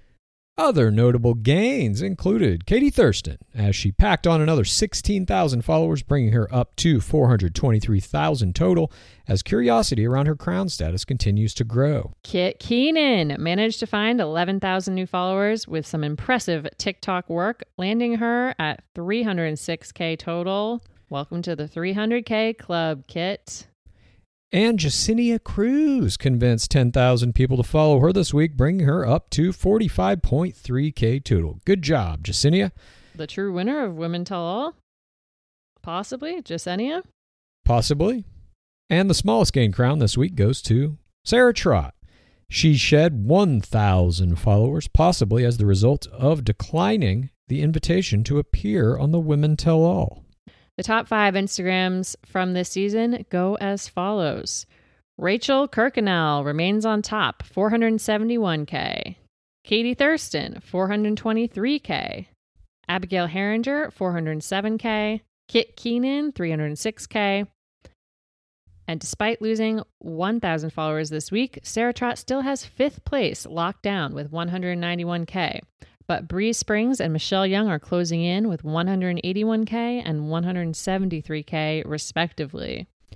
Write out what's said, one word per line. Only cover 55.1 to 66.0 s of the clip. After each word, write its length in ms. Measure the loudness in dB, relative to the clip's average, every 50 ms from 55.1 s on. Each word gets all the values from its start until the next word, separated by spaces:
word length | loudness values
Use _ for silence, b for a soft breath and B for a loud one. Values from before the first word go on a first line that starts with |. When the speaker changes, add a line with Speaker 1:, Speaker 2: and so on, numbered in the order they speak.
| _ -4
Speaker 2:
Rachel 500 | -2 -2 -2 0 0 0 2 2 0 0
Kirkconnell 760 | 0 0 0 0 0 0 0 0 2 2 2 2 0 0
remains 440 | -2 -2 -2 0 0 0 0 0 0
on 160 | 0 -2 -2
top, 400 | -2 -4 -4 -2 -2 -2 -4 -6
four 260 | -14 -8 -2 0 0 2
hundred 320 | 2 2 2 2 0 0
seventy-one 640 | -2 -2 -2 0 0 -2 -2 0 0 0 -2 -2 -4
K. 540 | -6 -6 -6 -6 -6 -6 -8 -10 -12 -14 _ _ _ _ _ _ _ _ _
Katie 300 | -4 -2 0 0 0 0
Thurston, 720 | 0 2 2 2 2 0 -4 -6 -6 -6 -6 -6 -10 -14
four 260 | -14 -6 -4 -2 -2 -2
hundred 300 | 0 -2 0 -2 -2 -2
twenty-three 640 | -2 -2 0 0 -2 -4 -4 -4 -2 -2 -2 -4
K. 480 | -4 -6 -6 -6 -6 -8 -10 -12 -14 _ _ _ _ _ _ _ -20 _ _ _ _ -6
Abigail 400 | -6 -6 -4 -4 -2 -2 -2 -2
Herringer, 640 | -4 -4 -4 -2 -2 -2 -2 -2 -2 -4 -4 -6
four 200 | -6 -6 -4 -4
hundred 300 | -2 -2 -4 -4 -6 -6
seven 360 | -6 -4 -4 -4 -2 -2 -4 -4
K. 420 | -4 -4 -2 -2 -2 -4 -4 -6 _ _ _ _ _ -2
Kit 280 | -2 -2 -2 -2 -8
Keenan, 560 | -10 -6 -4 -2 -2